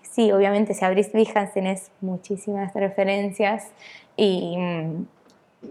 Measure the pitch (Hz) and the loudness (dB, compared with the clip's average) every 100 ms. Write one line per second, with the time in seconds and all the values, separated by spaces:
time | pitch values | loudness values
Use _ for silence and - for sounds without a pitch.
0 | - - 214 196 196 202 208 190 185 190 | -6 2 4 4 4 4 0 0 0 2
1 | 202 220 220 214 190 202 190 190 - _ | 2 2 2 2 -2 -2 -2 -4 -8 _
2 | 185 180 - 196 208 202 190 202 196 196 | -6 -6 -6 -6 -4 -4 -4 -2 -2 0
3 | 196 196 202 190 202 214 - - - - | 0 0 -2 0 0 -2 -6 -20 -20 -20
4 | _ - 208 185 170 175 180 170 160 160 | _ 2 2 2 -2 -2 -2 -4 -4 -6
5 | - _ _ _ _ _ - | -10 _ _ _ _ _ -20